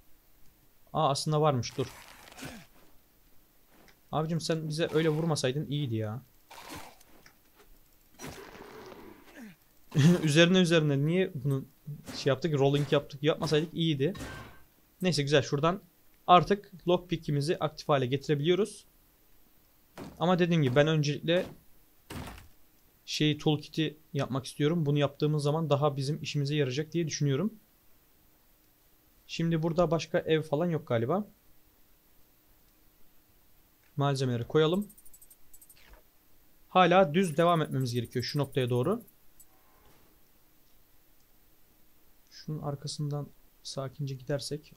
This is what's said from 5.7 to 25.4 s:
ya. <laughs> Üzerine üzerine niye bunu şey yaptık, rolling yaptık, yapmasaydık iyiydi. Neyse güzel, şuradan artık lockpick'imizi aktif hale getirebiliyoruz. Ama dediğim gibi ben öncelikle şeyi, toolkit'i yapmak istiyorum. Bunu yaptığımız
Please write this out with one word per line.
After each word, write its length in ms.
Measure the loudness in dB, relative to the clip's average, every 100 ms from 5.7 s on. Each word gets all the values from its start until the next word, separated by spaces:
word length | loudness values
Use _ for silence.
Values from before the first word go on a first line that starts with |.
| -4 -2 -2
ya. 260 | -4 -8 -12 _ -20 -20 -16 -16 -16 -20 -20 -20 -20 _ _ _ -20 -20 _ _ _ -18 -16 -16 -18 -18 -18 -18 -18 -18 -20 -20 -20 -20 -20 -20 _ _ -4 4
<laughs> 280 | 6 6
Üzerine 340 | 4 6 6 6
üzerine 480 | 4 4 4 2 2
niye 260 | 0 0 -2
bunu 300 | -4 -4 -6 _ -16 -16 -14 -4
şey 160 | -2
yaptık, 220 | 0 0
rolling 400 | 2 4 2 2
yaptık, 300 | 0 0 -4
yapmasaydık 500 | -2 -2 0 0 0
iyiydi. 400 | -2 -2 0 -2 -4 -10 -14 -16 -20 -20 _ _ -4
Neyse 220 | 0 0
güzel, 180 | 2 2
şuradan 400 | 2 0 0 0 -6 _ -20 _ 6
artık 440 | 6 6 0 -4 -6 0
lockpick'imizi 720 | 0 0 -6 -2 -2 -2 -2
aktif 300 | -4 -4 -2
hale 160 | 0 0
getirebiliyoruz. 800 | -2 -2 0 2 0 0 -6 -20 _ _ _ _ -20 -20 _ _ _ _ -18 -16 -4
Ama 200 | 0 2
dediğim 240 | 2 2
gibi 120 | 4 4
ben 120 | 4
öncelikle 580 | 2 0 -2 -2 -2 -2 -10 -20 -20 -20 _ -16 -14 -14 -16 -20 -20 -20 _ _ _ -8
şeyi, 320 | 0 0 2
toolkit'i 600 | 0 0 -2 -4 -4 -4 -8
yapmak 320 | -6 -4 -4 -6
istiyorum. 400 | -2 0 2 2
Bunu 140 | 2
yaptığımız 440 | 0 0 -2 0